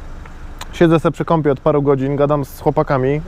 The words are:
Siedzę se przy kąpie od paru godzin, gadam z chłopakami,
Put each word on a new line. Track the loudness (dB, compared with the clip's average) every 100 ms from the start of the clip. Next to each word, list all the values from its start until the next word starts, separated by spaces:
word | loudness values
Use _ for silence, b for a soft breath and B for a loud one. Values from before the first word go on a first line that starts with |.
| -14 -14 -16 -16 -16 -14 -8
Siedzę | 2 4 4
se | 2
przy | -2 0
kąpie | 0 2
od | 0
paru | 2 2
godzin, | 2 2 0 0
gadam | 2 0 -2
z | -4
chłopakami, | -2 0 0 0 0 -2